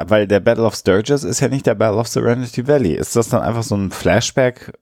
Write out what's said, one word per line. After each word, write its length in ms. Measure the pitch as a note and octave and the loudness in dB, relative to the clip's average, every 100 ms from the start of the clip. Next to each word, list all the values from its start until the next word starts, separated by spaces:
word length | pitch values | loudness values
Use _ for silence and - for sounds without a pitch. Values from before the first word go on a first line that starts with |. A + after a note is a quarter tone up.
| E2 | 0
weil 180 | G#2+ G2+ | 2 4
der 120 | G2+ | 2
Battle 240 | G#2 A#2 A2+ | 2 2 0
of 80 | - | 0
Sturgis 480 | - F#2+ A2 C#3+ | 2 2 2 -2
ist 160 | A2+ - | -2 -2
ja 80 | B2 | -2
nicht 160 | C3+ B2+ | 0 0
der 80 | G#2 | 0
Battle 240 | A2 G#2 | 0 0
of 80 | A#2 | -2
Serenity 600 | C3 A2+ A#2+ A#2+ - B2 | -2 0 0 -4 -4 0
Valley. 260 | D3 G2 | 2 2
Ist 220 | D2 - A#2 | -2 -2 -2
das 140 | A2+ | 0
dann 120 | A#2+ | 0
einfach 200 | C2+ A#2 | -2 -4
so 120 | - G2+ | -2 -2
ein 160 | F#2+ | -4
Flashback? 800 | - F#2 G2 - - B2+ - - - | -2 0 2 2 0 0 -2 -16 -20